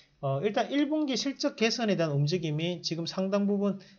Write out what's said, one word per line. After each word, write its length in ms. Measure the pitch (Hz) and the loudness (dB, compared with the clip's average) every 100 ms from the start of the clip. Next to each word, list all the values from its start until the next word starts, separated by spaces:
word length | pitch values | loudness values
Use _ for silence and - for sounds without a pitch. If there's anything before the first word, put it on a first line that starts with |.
| - _ | -20 _
어, 200 | 139 135 | -2 0
일단 300 | 202 208 208 | 0 0 0
일 160 | 277 294 | 2 2
분기 280 | 311 294 233 | 2 0 0
실적 400 | 277 269 285 - | -2 -2 -4 0
개선에 400 | 226 226 220 170 | 0 2 0 2
대한 140 | 165 | 2
움직임이 720 | 139 147 180 160 151 170 170 | 2 2 0 -2 -2 -2 -4
지금 240 | - 165 165 | -4 -4 -4
상당 400 | - 190 202 202 | -4 0 2 2
부분 320 | 202 202 196 - | 2 0 -2 -8